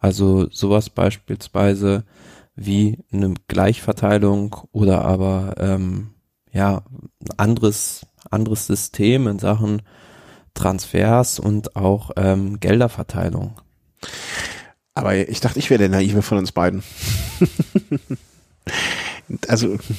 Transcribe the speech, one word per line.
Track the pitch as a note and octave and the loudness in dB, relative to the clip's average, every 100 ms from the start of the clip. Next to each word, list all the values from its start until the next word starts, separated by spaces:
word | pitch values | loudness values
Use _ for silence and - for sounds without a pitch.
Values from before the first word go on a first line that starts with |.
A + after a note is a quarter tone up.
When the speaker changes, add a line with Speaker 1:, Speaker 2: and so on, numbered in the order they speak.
Speaker 1:
Also | G2+ G2 G2 F#2+ F2 | 0 2 4 4 0
sowas | - G2+ G#2+ G#2 | -2 0 2 0
beispielsweise | - F2+ A2 - G2+ - G2 G2+ G2 G2+ G2 - _ - - _ - | 0 0 0 -10 -10 -6 0 0 2 0 0 -4 _ -20 -20 _ -10
wie | G2 G2+ G#2 A2+ - | -2 2 2 0 -6
eine | G2 F#2+ F2 - | -2 -2 -2 -4
Gleichverteilung | - F#2+ A#2 - - G#2 G#2 G2+ G2+ G#2 - - | 0 2 2 -2 0 2 4 4 2 -2 -8 -8
oder | G#2+ G2 F2+ | 0 2 4
aber, | - F#2 F#2+ F#2+ F#2+ - | 2 0 0 -2 -4 -4
ähm, | G2 F#2+ F#2 F#2+ G#2+ _ _ _ _ | -2 0 -2 -4 -8 _ _ _ _
ja, | F#2+ G2+ G2 - C3 - _ - - | -2 0 0 -6 -20 -20 _ -12 0
anderes, | G#2 A#2 G#2+ G#2+ - - - _ - | 2 4 2 2 -6 -8 -18 _ -4
anderes | G#2+ A2 G#2+ - | -2 0 -2 -2
System | G2 - - G#2 C3 A#2 | -4 -4 0 2 4 2
in | G2+ | 0
Sachen | G2 G#2+ G#2+ G#2 - - - - - - _ | 0 0 0 -2 -6 -20 -20 -20 -20 -20 _
Transfers | - F#2 F#2+ - F2+ G#2 A#2+ B2+ - | -2 -2 -2 -2 2 4 4 2 0
und | G#2 G#2+ G2+ G2 | 0 0 -2 -2
auch, | F#2+ G#2 - - | 2 0 -2 0
ähm, | F#2+ F#2+ G2 G2+ | 2 2 0 -2
Gelderverteilung. | F#2+ A2+ A#2+ - - F2 F2 F2 F#2+ A2+ _ _ _ - - - - - - - - _ _ | 2 2 2 -2 -8 -4 -4 -4 -8 -12 _ _ _ -20 -16 -14 -10 -8 -10 -12 -20 _ _
Speaker 2:
Aber | - G2+ G2 | -4 0 0
ich | - A2+ | 0 -2
dachte, | A#2+ C3+ | -2 -2
ich | - | 2
wäre | A#2+ | 4
der | G2 | 4
Naive | F#2+ G2 G2+ | 4 4 2
von | - G2+ | 2 0
uns | F#2 | 0
beiden. | - F2+ F#2+ - - - - - - | 0 0 0 -10 -10 -6 -4 -4 0
<laughs> | F3+ - - - - C#3+ - C3 _ _ _ _ - - - - - - - - - | 0 0 -2 -2 -2 -8 -6 -12 _ _ _ _ -10 -6 -6 -6 -10 -12 -12 -10 -2
Also, | A2+ A2 G#2 - | 0 0 -4 -6